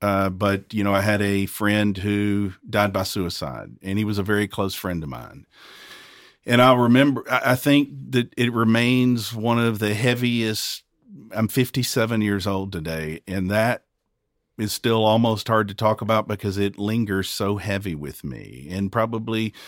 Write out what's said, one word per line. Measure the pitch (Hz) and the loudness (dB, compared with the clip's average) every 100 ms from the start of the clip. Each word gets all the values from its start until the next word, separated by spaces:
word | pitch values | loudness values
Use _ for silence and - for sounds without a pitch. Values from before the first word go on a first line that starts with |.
uh, | 104 98 98 | -2 0 0
but, | 92 101 98 - | 0 0 -2 -4
you | 107 101 | -2 0
know, | 98 | 2
I | |
had | 107 104 | 2 2
a | 101 98 98 | 2 0 -2
friend | - 104 107 104 95 | -2 0 2 0 -2
who | 98 101 104 101 101 - - | -2 0 0 0 -2 -8 -4
died | 110 101 | 0 0
by | 98 | 0
suicide, | 95 104 87 - 73 60 50 60 | -4 -4 -4 -6 -8 -10 -14 -14
and | 95 98 | -6 -2
he | 107 | -2
was | 101 | -2
a | |
very | 98 104 101 | 0 0 0
close | - 98 | -2 -4
friend | - 95 85 | -4 -6 -6
of | 78 | -6
mine. | 60 58 - - _ - - - - - - - _ - | -10 -14 -18 -20 _ -20 -20 -20 -20 -20 -20 -20 _ 2
And | 120 | 6
I'll | 127 127 | 8 8
remember, | 120 127 143 131 - | 6 6 6 2 -2
I, | 127 127 | 0 2
I | 127 | 2
think | 147 143 143 143 131 | 4 4 2 -4 -4
that | 127 120 - | -2 -2 -2
it | 123 | 0
remains | 117 113 117 120 127 123 120 104 113 | 2 4 4 4 4 2 0 -2 -4
one | 113 117 | 0 2
of | 117 107 | 0 0
the | 107 | -2
heaviest. | 104 123 123 123 120 110 107 - - - _ _ 180 110 98 | 0 0 0 0 0 -2 -4 -6 -10 -16 _ _ -20 -10 -2
I'm | 110 | 0
fifty-seven | 135 123 131 123 127 113 113 | 0 0 0 -2 0 0 0
years | 104 101 98 | 0 0 -2
old | 98 98 | -4 -4
today, | 92 80 80 78 80 - | -6 -6 -6 -6 -8 -8
and | 95 92 | -4 0
that | 104 113 113 _ _ _ _ _ _ _ - | 0 0 -2 _ _ _ _ _ _ _ -6
is | 104 | -6
still | - 120 113 | -2 0 4
almost | 110 113 117 107 - | 4 4 4 0 0
hard | 110 104 | 0 0
to | |
talk | 101 110 110 | 0 0 0
about | 107 110 107 | 0 0 0
because | 104 104 98 | -4 -4 -2
it | 101 98 | -2 -2
lingers | 104 113 104 98 92 | -2 -2 0 -2 -2
so | - 101 101 | -4 -2 -2
heavy | 104 98 98 76 | -2 -4 -4 -8
with | 71 - | -10 -12
me. | 73 58 50 62 69 | -12 -12 -14 -18 -10
And | 92 98 | -6 -2
probably | 113 113 113 113 110 110 - | -2 -2 -4 -4 -2 -4 -6